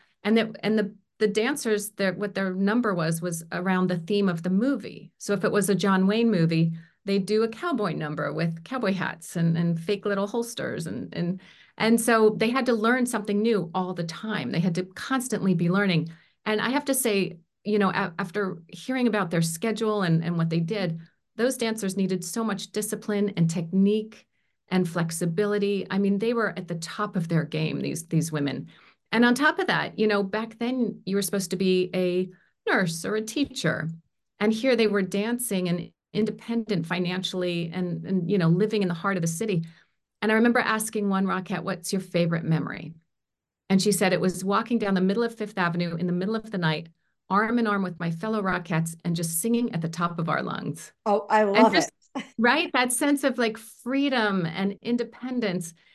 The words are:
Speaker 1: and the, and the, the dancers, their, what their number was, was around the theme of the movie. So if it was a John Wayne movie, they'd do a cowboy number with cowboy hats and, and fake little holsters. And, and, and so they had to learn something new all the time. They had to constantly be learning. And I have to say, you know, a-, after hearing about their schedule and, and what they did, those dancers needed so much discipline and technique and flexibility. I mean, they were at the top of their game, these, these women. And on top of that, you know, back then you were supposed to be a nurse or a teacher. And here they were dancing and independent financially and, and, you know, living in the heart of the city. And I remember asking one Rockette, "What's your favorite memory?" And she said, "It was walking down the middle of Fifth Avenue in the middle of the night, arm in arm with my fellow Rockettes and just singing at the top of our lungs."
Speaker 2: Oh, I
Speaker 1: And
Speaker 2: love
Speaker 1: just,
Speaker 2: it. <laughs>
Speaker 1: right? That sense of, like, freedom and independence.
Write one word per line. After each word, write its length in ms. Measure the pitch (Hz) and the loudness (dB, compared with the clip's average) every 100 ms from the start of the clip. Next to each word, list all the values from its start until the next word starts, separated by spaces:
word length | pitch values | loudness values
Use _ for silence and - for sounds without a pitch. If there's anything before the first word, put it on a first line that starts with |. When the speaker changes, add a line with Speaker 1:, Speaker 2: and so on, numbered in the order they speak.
| _ _ | _ _
Speaker 1:
and 140 | 208 226 | 0 2
the, 180 | 220 - | 2 -2
and 140 | 208 220 | 0 0
the, 160 | 196 - _ - | 0 -4 _ -2
the 100 | 214 | 0
dancers, 640 | 202 240 285 226 208 208 | 2 0 0 0 -2 -2
their, 220 | - 190 | -2 -2
what 200 | 180 202 | -2 -4
their 200 | 196 190 | -2 -2
number 400 | 185 196 233 233 | 0 2 4 2
was, 260 | 175 160 165 | 2 0 0
was 240 | 175 165 - | -2 -6 -6
around 360 | 175 185 185 185 | -4 0 2 2
the 100 | 175 | 0
theme 300 | - 202 196 | 0 0 2
of 120 | 170 | 0
the 80 | 180 | 0
movie. 600 | 185 262 254 - - - _ | 0 2 -2 -6 -14 -18 _
So 160 | - | -4
if 100 | 196 | -2
it 80 | 208 | 0
was 160 | 202 196 | 0 2
a 60 | |
John 320 | 190 196 190 190 | 2 2 4 4
Wayne 240 | 220 233 | 4 4
movie, 420 | 190 165 165 165 - - _ 196 | 4 4 4 2 0 -10 _ -2
they'd 200 | 196 190 | 0 2
do 160 | 214 | 2
a 60 | 226 | 0
cowboy 440 | 226 359 254 196 | -2 -4 -2 -2
number 400 | 156 156 156 147 | -4 -4 -4 -4
with 320 | 151 170 165 | -2 -2 -4
cowboy 300 | - 254 196 | -8 -4 -2
hats 420 | 190 - - - 175 | 0 -2 -6 -8 0
and, 220 | 165 165 | 2 2
and 200 | 170 165 | 2 0
fake 280 | - 208 208 | -2 -2 -2
little 200 | 196 202 | -2 -2
holsters. 600 | 233 233 - - 117 165 | -2 -4 -6 -6 -6 -6
And, 280 | 214 - | -8 -8
and, 260 | - 175 185 - - - - | -4 -2 -4 -8 -20 -14 -2
and 240 | 220 226 | 2 4
so 300 | 226 226 214 | 4 6 6
they 180 | 165 226 | 4 2
had 160 | 262 | 0
to 80 | 254 | 2
learn 320 | 226 220 254 | 2 4 2
something 380 | 247 220 208 202 | 2 -2 -2 0
new 280 | 226 208 170 | 2 2 0
all 180 | 185 185 | -4 -4
the 120 | 180 | -4
time. 460 | 165 - 220 208 123 | -6 -8 -6 -6 -2
They 100 | 156 | 0
had 140 | 180 170 | 0 0
to 80 | |
constantly 680 | 185 - - 262 247 202 196 | -4 -8 -4 -4 -2 -2 2
be 160 | 170 170 | 2 2
learning. 400 | 190 202 165 165 - _ _ - | 2 2 2 0 -6 _ _ -4
And 160 | 214 | -2
I 80 | - | 0
have 160 | 277 285 | 0 0
to 80 | |
say, 420 | 262 233 196 170 - _ _ | 0 2 0 0 -4 _ _
you 160 | 202 208 | -2 2
know, 120 | 196 | 2
a-, 240 | - 190 - | 2 -2 -4
after 440 | 202 208 190 170 - | -6 -4 -4 -6 -14
hearing 380 | - - 262 247 | -12 -6 0 2
about 240 | 208 175 | 2 0
their 120 | 170 | 0
schedule 580 | 165 - 226 214 220 208 | 0 0 -4 -2 -2 0
and, 240 | 180 160 | 2 2
and 140 | 165 170 | 2 0
what 100 | 165 | 0
they 120 | 170 | 0
did, 380 | 170 214 180 165 - _ _ - | -2 -2 -4 -4 -10 _ _ -2
those 220 | 247 - | -2 0
dancers 400 | 226 220 196 196 | -2 -2 -4 -2
needed 260 | 185 185 | -2 -2
so 180 | 185 233 | -6 -4
much 300 | 226 190 - | -4 -4 -6
discipline 600 | 214 208 214 220 208 208 190 | -6 -6 -6 -2 0 0 2
and 140 | 165 | 2
technique 760 | 175 165 190 196 214 220 - _ _ _ _ - | 0 0 2 4 4 -2 -12 _ _ _ _ -2
and 200 | 185 175 | 0 0
flexibility. 1000 | 175 165 - 175 165 208 208 202 196 185 | 0 -2 -2 -2 0 0 0 0 -2 -2
I 80 | 190 | 0
mean, 200 | 196 202 | 2 2
they 140 | 226 | 0
were 220 | 233 208 165 | 0 0 -4
at 120 | 180 | -8
the 80 | 165 | -8
top 400 | - - 208 190 | -8 -6 -4 -2
of 120 | 165 | 0
their 160 | 165 | 0
game, 360 | 156 156 156 139 | 0 -2 -2 -2
these, 260 | 139 - - | -4 -6 -2
these 260 | 160 165 | -2 0
women. 360 | 151 143 131 - - - _ _ | -2 -2 -4 -8 -16 -20 _ _
And 140 | 226 240 | 4 4
on 80 | |
top 240 | 247 302 330 | 6 2 2
of 80 | 359 | 0
that, 320 | 156 147 - | 0 -2 0
you 80 | 214 | 2
know, 160 | 202 | 2
back 360 | 196 214 226 - | 0 -4 -6 -6
then 440 | 233 262 220 - | -4 -2 -2 -4
you 120 | - 196 | -4 -2
were 60 | |
supposed 280 | 196 202 196 | 0 -2 -2
to 60 | 175 | 0
be 340 | 190 185 180 | 2 2 2
a 360 | 185 180 180 185 - _ _ - | 0 0 0 -2 -6 _ _ -2
nurse 380 | 277 180 165 | 0 2 -2
or 100 | 185 214 | -4 -4
a 40 | |
teacher. 720 | 220 302 277 - 170 - 160 165 _ _ _ - | -4 -2 -4 -2 -2 -2 -4 -10 _ _ _ -2
And 140 | 214 | 0
here 200 | 220 262 | 2 2
they 120 | 233 214 | 4 4
were 160 | 196 | 2
dancing 640 | 185 196 220 240 - 190 180 | 0 -2 -2 -2 -2 -2 0
and 220 | 175 170 _ _ | -2 -6 _ _
independent 720 | - 214 214 - 233 220 190 165 | -2 -2 -2 -4 -4 -2 -2 -2
financially 840 | 180 175 185 180 185 180 175 170 | -2 -2 -2 -4 -2 -2 -2 -4
and, 300 | 175 180 165 165 | -4 -4 -4 -2
and, 240 | 190 165 | -2 0
you 80 | 202 | 2
know, 100 | 165 | 4
living 340 | 175 214 220 | 4 2 0
in 60 | 190 | 0
the 60 | |
heart 220 | 170 202 190 | -2 -2 -2
of 40 | |
the 60 | 165 | -2
city. 360 | 165 226 175 165 - _ _ _ _ | -2 -2 -2 -4 -10 _ _ _ _
And 80 | 214 | 2
I 60 | 220 | 4
remember 240 | 240 233 | 4 4
asking 480 | - 220 220 214 202 | 2 -2 -2 -2 0
one 180 | 190 190 | 2 0
Rockette, 380 | 185 175 190 | -2 -4 -4
"What's 280 | 175 180 - | -4 -6 -4
your 80 | 190 | -4
favorite 440 | 180 175 170 170 | -2 0 0 0
memory?" 500 | - 156 - - - - _ _ _ _ _ _ - | 0 0 0 -8 -12 -16 _ _ _ _ _ _ 0
And 140 | 190 | 2
she 100 | 208 | 4
said, 200 | 196 190 | 2 2
"It 80 | 175 | 2
was 240 | 185 180 | 0 -2
walking 340 | 190 202 226 240 | 0 -2 0 -2
down 160 | 202 | 0
the 60 | 190 | 2
middle 240 | 185 202 | 2 2
of 100 | 233 | -2
Fifth 240 | 226 208 - | -4 -6 -2
Avenue 380 | 175 175 175 170 | 0 0 -2 -2
in 100 | 175 | -2
the 60 | |
middle 240 | 175 196 220 | -2 -2 -4
of 140 | 220 | -4
the 80 | 185 | -2
night, 300 | 165 151 165 _ _ _ - | 0 0 -4 _ _ _ -2
arm 300 | 196 220 240 | 0 2 2
in 80 | 226 | 2
arm 160 | 202 | 0
with 160 | 180 165 | -2 -4
my 140 | 170 | -4
fellow 280 | 165 220 220 | -4 -2 -2
Rockettes 540 | 190 180 175 160 165 - | 0 -2 0 0 0 -4
and 120 | 175 170 | -4 -2
just 240 | 165 - | -2 -2
singing 340 | 233 233 240 | 0 2 0
at 60 | 170 | -2
the 80 | 160 | -4
top 320 | 165 175 165 | -2 -4 -2
of 80 | 160 | -2
our 140 | 139 | -2
lungs." 500 | 127 - 135 143 - _ | -2 -6 -6 -8 -12 _
Speaker 2:
Oh, 220 | 214 202 - | 0 0 4
I 140 | 214 | 4
Speaker 1:
And 100 | 208 | 6
Speaker 2:
love 200 | 220 220 | 8 6
Speaker 1:
just, 180 | 320 - - _ | 6 0 -4 _
Speaker 2:
it. 100 | 262 - | -10 -8
<laughs> 80 | - | 0
Speaker 1:
right? 320 | 240 285 349 | 4 4 2
That 180 | 262 247 | 0 0
sense 320 | - 285 285 | 2 2 2
of, 120 | 277 240 | 2 0
like, 220 | 226 220 | 0 -2
freedom 880 | - - 240 269 285 254 214 190 160 | -12 -14 -4 0 2 2 2 0 -2
and 320 | 170 196 196 | -2 -4 -4
independence. 920 | - 240 240 - 254 247 214 175 - - _ | -2 -2 -2 -8 -8 -4 -2 -2 -6 -14 _